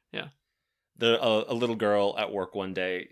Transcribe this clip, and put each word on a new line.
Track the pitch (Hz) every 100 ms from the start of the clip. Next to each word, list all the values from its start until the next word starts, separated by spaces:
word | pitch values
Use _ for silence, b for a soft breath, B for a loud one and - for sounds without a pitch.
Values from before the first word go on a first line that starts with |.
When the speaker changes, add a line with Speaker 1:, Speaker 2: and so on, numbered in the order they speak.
| _
Speaker 1:
Yeah. | - 147 _ _ _ _ _ _ _
Speaker 2:
The, | 117 117
uh, | 123 107 117
a |
little | 120 120
girl | 113 107 104 101 -
at | 107
work | 101 92
one | 101 95
day | 95 92 90 -